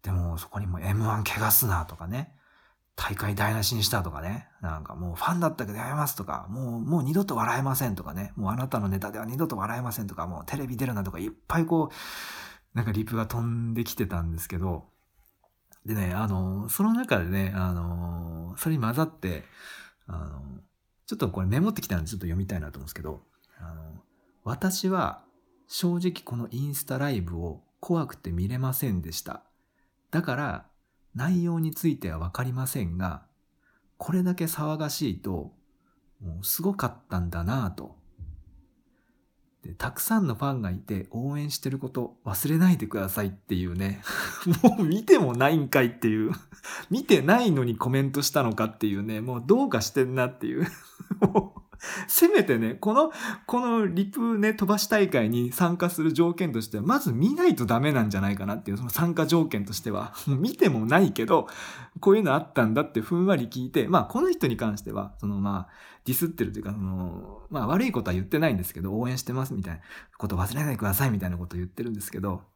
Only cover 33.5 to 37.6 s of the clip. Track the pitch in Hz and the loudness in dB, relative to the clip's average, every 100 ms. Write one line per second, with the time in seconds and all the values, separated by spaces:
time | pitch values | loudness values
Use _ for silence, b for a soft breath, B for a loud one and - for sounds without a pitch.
33.5 | _ _ _ _ _ - 180 180 180 160 | _ _ _ _ _ -2 2 2 0 -2
34.5 | 160 151 156 151 - 143 87 104 87 71 | -2 -4 -2 -4 -2 -2 -2 -4 -6 -6
35.5 | _ _ _ _ _ _ _ 92 82 98 | _ _ _ _ _ _ _ -10 -6 -4
36.5 | - 180 196 123 - _ 92 87 85 85 | 0 0 0 -2 -4 _ -2 -2 -2 -2
37.5 | 131 | 0